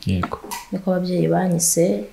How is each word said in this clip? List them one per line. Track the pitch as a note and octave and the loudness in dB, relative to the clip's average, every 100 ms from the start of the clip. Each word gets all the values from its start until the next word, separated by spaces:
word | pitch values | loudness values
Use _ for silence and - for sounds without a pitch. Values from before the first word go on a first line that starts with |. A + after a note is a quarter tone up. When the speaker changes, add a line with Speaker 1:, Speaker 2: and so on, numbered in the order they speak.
| - | -2
Speaker 1:
Yego. | F#2 - - - - - | 0 0 -6 -10 -14 -8
Speaker 2:
Niko | F#3+ F#3+ | -6 -2
ababyeyi | F3+ F3+ F3 D#3+ | 0 0 0 2
banyise. | E3+ F#3 E3+ - - F3 G3+ G#3 | 2 2 0 0 2 2 2 -4